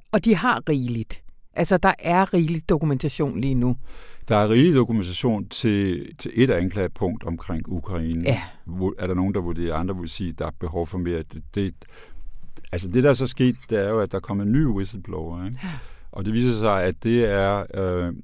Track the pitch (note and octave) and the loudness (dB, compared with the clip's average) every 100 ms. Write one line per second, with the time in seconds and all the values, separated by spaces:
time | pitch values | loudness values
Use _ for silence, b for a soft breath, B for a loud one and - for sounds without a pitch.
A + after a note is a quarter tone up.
0 | - G#3 A#3 F#3 A#3+ C3 - C#3+ B2 A#2 | 2 2 4 4 2 0 0 0 0 -4
1 | A2 - - - - - - F3+ F#3+ - | -4 -8 -12 -18 -8 -2 2 4 4 0
2 | E3 F3+ F#3+ F3 D#3+ E3 - D#3 D3+ C3+ | 2 2 4 2 2 0 2 2 2 0
3 | D3 - C#3+ - C3+ B2+ B2 A#2 b b | -2 -2 -2 0 0 2 2 0 b b
4 | b b - G#2+ G#2+ A#2 E3+ C3+ A#2 A2+ | b b 2 4 6 6 6 6 4 2
5 | F2+ F#2 B2+ G#2 G2 - A2+ G2+ G2 E2 | -2 -2 0 0 -4 -2 2 2 2 -2
6 | - - - A2+ C3 F2+ F#2 G2+ F2+ - | -6 -10 -2 2 4 4 0 -2 -4 -2
7 | F#2 D#2 E2+ E2+ - E2 - F#2 - F2 | -2 -2 -6 -8 -6 -6 -4 -6 -4 -2
8 | D#2+ E2 F2 A2 B B - F2+ F#2 - | -2 0 0 -2 B B -10 -4 -2 -2
9 | F2+ F2+ F#2+ G2+ E2+ E2 E2+ D#2+ F#2 F#2 | -2 0 0 0 -2 -2 -2 -2 -2 -4
10 | E2 - F2 D2 D#2 - E2+ F2 D#2+ F2+ | -8 -6 -6 -4 -6 -6 -6 -4 -4 -4
11 | F2 E2 D#2 D#2+ - G2+ G2 - - b | -2 -4 -6 -12 -8 -4 -4 -4 -16 b
12 | b b b - - - - F2 F#2 A#2 | b b b -8 -8 -10 -6 -6 0 4
13 | C#3+ B2+ B2+ - B2+ B2 - G#2+ G2 A2 | 4 4 0 2 2 2 -2 0 0 0
14 | G2 G2 - G2+ G2+ C3 D3 G2 F#2+ G2 | 0 -4 -4 -2 2 2 2 0 -4 -8
15 | F2+ E2 D#2+ F2 F#2+ B2+ F#3 C#3+ B B | -10 -8 -8 -8 -8 -8 -10 -10 B B
16 | B - G2+ A2+ B2 A2+ A2 G2 F#2 - | B -6 -2 2 2 4 4 4 2 0
17 | A2+ A#2+ A2 G2 G2 G2+ - F#2+ F#2 F2+ | 2 4 4 4 2 0 -2 -4 -2 0
18 | F2 - | -2 -6